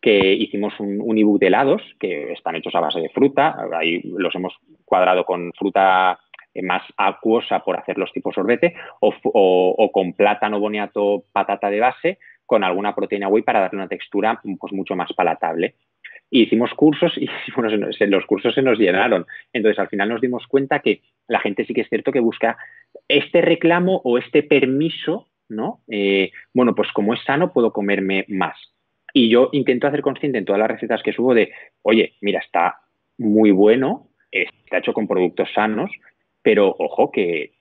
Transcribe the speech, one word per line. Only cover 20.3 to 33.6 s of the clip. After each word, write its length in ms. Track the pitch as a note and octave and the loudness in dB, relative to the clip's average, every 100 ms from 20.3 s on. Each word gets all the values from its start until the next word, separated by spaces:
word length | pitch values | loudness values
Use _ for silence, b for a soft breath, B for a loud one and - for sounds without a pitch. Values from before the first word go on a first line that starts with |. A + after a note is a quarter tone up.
| A#2+ - | -4 -2
cuenta 320 | C#3 C3+ D3 | -2 0 -2
que 220 | B2 G2+ _ _ _ | 0 -2 _ _ _
la 120 | A2 | -2
gente 240 | G#2+ G2+ | -2 -4
sí 100 | G#2+ | -4
que 80 | - | -4
es 60 | A2 | -2
cierto 220 | A2 A#2+ | -4 -2
que 100 | C3 | 0
busca 360 | A#2 - A#2 - B B B - _ | 0 0 -4 -4 B B B -20 _
este 340 | C#3+ - F3 | -2 2 2
reclamo 600 | E3+ E3+ E3+ E3+ F3+ F#3+ | 2 2 2 2 2 0
o 160 | B2+ A#2+ | 0 -2
este 240 | - D3+ | 2 0
permiso, 840 | D3 C#3+ B2+ C3+ D#3+ - - F#3+ _ _ _ | 4 2 2 0 -2 -4 -6 -6 _ _ _
¿no? 320 | G#2+ C#3 B3 _ | -8 -8 -10 _
Eh, 440 | G#2+ G2 G2 F#2 B B | -4 0 2 0 B B
bueno, 220 | B2+ B2 | 0 2
pues 160 | G#2+ G2+ | 2 -2
como 220 | - G#2 | -2 -2
es 60 | A#2+ | -4
sano, 280 | - C#3 F3 | -2 -2 0
puedo 200 | C3+ A2+ | 0 0
comerme 520 | A2 G2+ G2+ F#2+ F#2+ - | 0 -2 -2 0 -4 -4
más. 280 | F#2+ E2 - - _ _ _ - | -4 -4 -6 -20 _ _ _ -2
Y 140 | C#3 A#2 | 2 4
yo 220 | A#2+ C3 | 6 4
intento 340 | C#3+ B2+ B2 C#3+ | 2 0 0 0
hacer 140 | D3 | -2
consciente 380 | D3 C3 D3 A#2+ | -4 -4 -4 -4
en 60 | |
todas 140 | F#2 G2 | -2 0
las 120 | A2 | 0
recetas 320 | A2+ A2+ A2 | -2 -4 -4
que 100 | - | -4
subo 220 | G#2+ B2 | -2 2
de, 180 | A#2 G2 B B _ | 2 2 B B _
"Oye, 320 | G2+ A2+ G#2+ _ | 2 2 2 _
mira, 180 | G2+ F2+ | -4 -4
está 400 | - E2+ F2+ - _ _ _ _ | -2 -2 -2 -4 _ _ _ _
muy 320 | A2+ G#2+ G#2+ | 0 4 6
bueno, 580 | F#2+ | 6